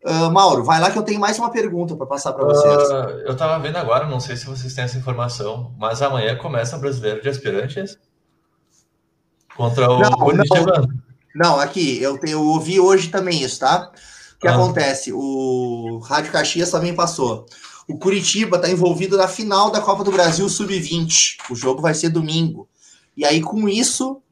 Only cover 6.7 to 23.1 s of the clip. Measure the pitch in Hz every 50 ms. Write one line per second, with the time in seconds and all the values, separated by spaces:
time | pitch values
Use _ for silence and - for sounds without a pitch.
6.7 | - 147 131 139 127 120 110 107 107 107 - 139 135 127 - 107 98 98 120 131
7.7 | - 190 196 196 - _ _ _ _ _ _ _ _ _ _ _ _ _ _ _
8.7 | _ _ _ _ _ _ _ _ _ _ _ _ _ _ _ _ - - 120 117
9.7 | 120 127 127 123 123 123 196 208 202 - - 143 151 165 - 147 185 175 165 190
10.7 | 180 156 127 123 - - - _ - _ _ _ _ 147 170 175 277 285 285 -
11.7 | - 196 170 139 127 107 123 135 139 135 - 156 156 156 151 151 156 156 156 156
12.7 | 185 190 180 190 196 190 175 165 - 196 185 180 175 151 131 127 - - 131 131
13.7 | 160 185 190 - - - - - - - - - _ _ - 175 - 180 180 170
14.7 | - 165 147 139 135 135 - 127 - 123 135 135 135 135 131 131 127 127 123 123
15.7 | 120 117 117 113 117 113 113 113 143 151 151 151 - 160 147 - - 170 170 170
16.7 | 185 185 175 175 170 175 175 170 - - 135 120 110 110 - _ - - - -
17.7 | - - - - 151 - - 190 196 196 170 - - 202 226 185 180 175 175 170
18.7 | 185 175 175 175 165 160 190 185 196 190 185 185 - - 220 214 196 190 208 214
19.7 | - 208 - 202 196 202 202 202 190 185 175 165 165 165 196 202 - - 208 180
20.7 | 196 185 160 151 165 170 165 160 160 - - - - - - - 123 113 120 131
21.7 | 131 135 151 165 156 156 170 170 160 165 156 151 160 165 165 160 160 165 - _
22.7 | _ _ _ _ _ _ _ _